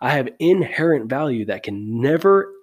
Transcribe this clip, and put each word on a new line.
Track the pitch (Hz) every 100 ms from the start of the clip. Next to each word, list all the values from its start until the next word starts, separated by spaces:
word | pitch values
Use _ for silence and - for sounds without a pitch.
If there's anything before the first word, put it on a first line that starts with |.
I | 123
have | 147 123 -
inherent | 165 190 156 - 165 143 113
value | 135 151 117 107
that | 98
can | - 101 107 117
never, | 135 165 190 196 196 -